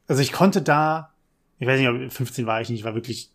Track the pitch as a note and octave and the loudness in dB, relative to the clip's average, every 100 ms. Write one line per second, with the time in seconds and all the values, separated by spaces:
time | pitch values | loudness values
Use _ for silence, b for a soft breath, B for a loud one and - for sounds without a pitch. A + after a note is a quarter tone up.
0 | - C3+ C3 - F#3 G3 D3 D3 D#3 D#3+ | -2 0 0 4 4 4 2 2 2 0
1 | D#3 _ _ _ _ _ B2 C3+ C3+ A#2+ | -6 _ _ _ _ _ 0 2 2 0
2 | C3 - B2 - A2+ A2+ A#2 A#2 A2 A2+ | -4 -8 -6 -4 -2 -2 -2 -6 -4 -6
3 | A#2+ A2 - | -6 -10 -12